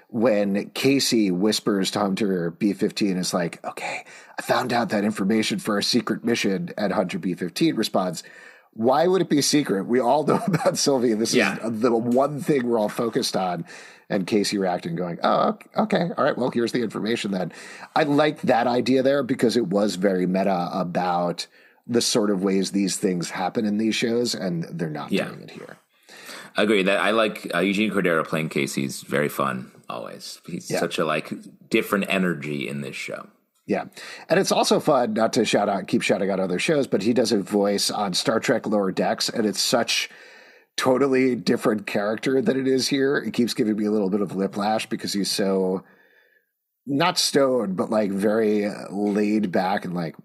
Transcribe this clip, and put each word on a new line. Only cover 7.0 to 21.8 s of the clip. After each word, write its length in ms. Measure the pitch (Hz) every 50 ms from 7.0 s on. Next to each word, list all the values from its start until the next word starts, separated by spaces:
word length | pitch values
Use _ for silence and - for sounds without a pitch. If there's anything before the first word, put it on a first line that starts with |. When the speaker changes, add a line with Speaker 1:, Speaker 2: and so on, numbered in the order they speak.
| 95 85 - 92
Speaker 1:
B 160 | 82 95 87
fifteen 400 | - 92 85 - - 165 160 -
responds, 480 | 107 107 - - 110 95 90 85 - - - - - - - - - _ _ -
"Why 320 | 110 110 123 131 147 165
would 140 | 185 185 190
it 80 | 170 -
be 120 | 156 143 131
secret? 420 | - - 151 135 - 110 98 95
We 140 | - 120 127
all 240 | 120 120 135 156 147
know 160 | 147 135 - -
<laughs> 40 |
about 300 | - 175 156 - 190 240 -
Sylvie. 340 | - 147 139 131 117 127 110
This 220 | 104 113 107 123
Speaker 2:
Yeah. 220 | 120 101 73 - - -
Speaker 1:
is 180 | 117 117 107
the 120 | 117 127 117
one 460 | 113 110 120 123 127 135 143 151 139
thing 240 | 104 - 151 135 120
we're 120 | 120 117 113
all 100 | 104 104
focused 460 | - - 120 113 110 131 110 - -
on." 280 | 101 95 90 87 85 - - - - - - - - _ -
And 160 | 110 101 90
Casey 320 | - 110 104 98 - 107
reacting, 380 | 101 95 90 87 90 - 90 85
going, 240 | 85 90 87 85 -
"Oh, 280 | - - 107 - - 214
ok-, 180 | 214 - - - -
okay. 320 | - 220 214 208 - 180 170 -
All 60 | - 123
right. 120 | 147 -
Well, 140 | - 120 127
here's 220 | - 123 117 113
the 100 | - 123
information 480 | 117 101 - 95 92 107 120 113 - 104
then." 220 | 98 92 90 80 - - - - - - - - -
I 60 | 143 160
like 380 | 143 143 143 151 151 151 - -
that 220 | - 127 113 120
idea 380 | 123 120 123 110 120 131 131 127
there 180 | 135 139 143
because 340 | 135 110 135 - - 113 101
it 100 | 123 113
was 260 | 87 95 98 104 104 90
very 300 | 90 92 101 95 90 90
meta 440 | 90 92 95 98 98 95 87 87 85 -
about 720 | 95 90 87 87 95 90 90 87 87 87 87 - - - - _ - - _ _ _